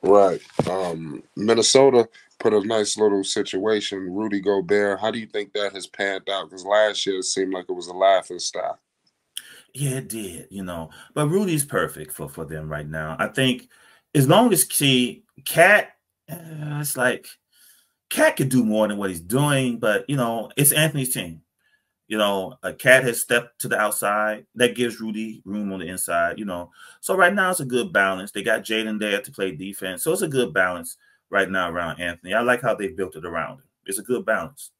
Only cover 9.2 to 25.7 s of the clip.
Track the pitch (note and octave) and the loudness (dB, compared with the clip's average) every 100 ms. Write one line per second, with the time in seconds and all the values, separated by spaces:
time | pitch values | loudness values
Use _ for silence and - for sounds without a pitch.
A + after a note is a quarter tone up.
9.2 | _ - - - _ - C#3+ C3 G#2+ A2 | _ -18 -18 -20 _ -6 -4 -4 -6 -10
10.2 | G2+ E2 - G2 F#2 E2+ D#2+ - - - | -10 -12 -14 -10 -8 -8 -10 -16 -12 -2
11.2 | D3+ F3+ G#3 D#3 C#3 - D#2+ D#2 D2+ - | 0 0 0 -2 -2 -2 -2 -6 -14 -12
12.2 | D2 - D#2 D#2 D#2 D2+ D2+ D#2+ D#2 D#2 | -14 -10 -10 -8 -8 -8 -8 -8 -8 -4
13.2 | G2+ - C3 B2 - _ _ _ _ D3+ | -4 0 0 0 -6 _ _ _ _ 2
14.2 | C3+ F#3 A#3+ F3 - - C#3+ B2+ B2 F#2+ | 6 8 6 4 2 2 2 4 2 -4
15.2 | _ - - - F3 G#3 - _ _ _ | _ -18 -6 4 6 6 2 _ _ _
16.2 | _ E3 E3 D#3 D3+ D3 D3 - B2 G#2+ | _ -16 -14 -12 -8 -6 -6 0 0 0
17.2 | - - _ _ - _ _ _ _ - | -8 -20 _ _ -20 _ _ _ _ 2
18.2 | D#4 - C3 B2+ A2 G#2+ G#2+ G#2 G2+ F2 | 2 4 2 2 2 2 2 0 -4 -6
19.2 | F2 A#2+ D3 C#3 C3 A#2 A2+ G#2 - C#3+ | -2 0 2 2 0 0 0 0 0 -2
20.2 | A#2 A2+ A2 - C#3+ D#3 D#3 C#3+ C3 - | 0 -2 -6 0 2 4 2 0 -4 -4
21.2 | F2+ D#2+ _ _ _ _ _ _ _ G#2+ | -8 -12 _ _ _ _ _ _ _ 0
22.2 | G#2 G2 F#2 - F#2 E2+ C3 C3 C3 A#2 | 2 0 -4 -8 -10 -2 6 6 6 -2
23.2 | - A#2+ A#2+ _ B2 G#2+ G#2+ G#2 G2+ G#2 | 0 0 -2 _ -4 0 0 0 -2 0
24.2 | G#2+ G#2+ - - A#2+ A2 A#2+ A2 A2+ G#2 | -2 -4 -10 0 0 2 -4 -2 -8 -6
25.2 | A2 A2+ - G#2 G#2 | -8 -10 -10 -6 -6